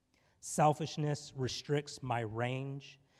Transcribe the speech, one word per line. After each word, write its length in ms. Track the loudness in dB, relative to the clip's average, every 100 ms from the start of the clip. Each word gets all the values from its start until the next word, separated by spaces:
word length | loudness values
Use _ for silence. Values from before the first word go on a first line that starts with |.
| _ _ _ _
Selfishness 920 | -4 6 6 6 0 -2 0 0 -4 -4
restricts 680 | -4 -2 0 0 0 -6
my 160 | -2 0
range. 800 | 0 0 0 -2 -4 -8 -12 -20 _